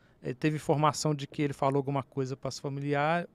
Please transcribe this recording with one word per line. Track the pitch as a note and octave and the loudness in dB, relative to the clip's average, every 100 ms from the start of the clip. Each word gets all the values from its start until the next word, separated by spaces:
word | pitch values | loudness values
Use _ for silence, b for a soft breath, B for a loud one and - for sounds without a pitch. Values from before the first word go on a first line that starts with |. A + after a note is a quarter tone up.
| b b | b b
Ele | D3 | -8
teve | B2+ D#3 D3+ | -2 0 0
informação | - D3 D3+ C#3 D#3 | 2 4 4 4 0
de | D3 C#3 | -2 -4
que | - | -2
ele | D3 | -2
falou | C#3 C#3 C#3 | 0 2 2
alguma | C3+ C#3 | 0 -2
coisa | B2 - C3 C3 | -4 -4 -4 -4
pras | C3 - | -8 -6
familiar-, | D3 C#3 C#3+ C#3+ D3+ E3+ E3+ | -6 -4 -2 2 2 2 -2